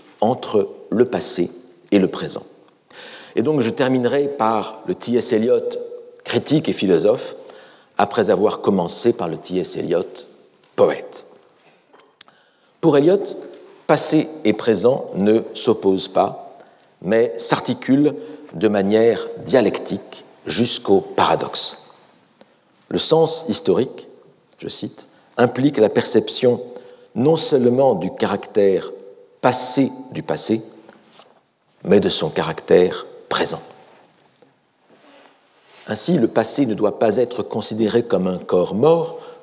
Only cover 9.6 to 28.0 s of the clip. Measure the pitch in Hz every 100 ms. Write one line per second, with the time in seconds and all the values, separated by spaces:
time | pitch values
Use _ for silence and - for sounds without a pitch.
9.6 | 85 - - 82 92 - - - _ _
10.6 | _ - 95 71 - - - - _ _
11.6 | _ _ _ _ _ _ - _ _ _
12.6 | _ _ 165 147 151 196 - - - -
13.6 | - - - 151 - 156 - - 107 104
14.6 | - 101 113 135 - - 101 113 107 -
15.6 | - 110 98 95 - - 98 - - -
16.6 | - _ _ _ 87 110 120 - - -
17.6 | - 123 - 135 147 - - - - -
18.6 | 107 104 98 107 117 104 - - - 131
19.6 | 104 - - 98 - - - - - 90
20.6 | 120 - - 98 - - 82 78 65 -
21.6 | - - - - _ _ _ _ _ _
22.6 | _ _ _ - - 123 120 - - 101
23.6 | - 92 131 - - - _ _ _ _
24.6 | - - - - - _ _ - 120 127
25.6 | 139 139 104 - - 113 110 - 127 120
26.6 | - - - - - - 135 160 - 139
27.6 | 120 123 135 101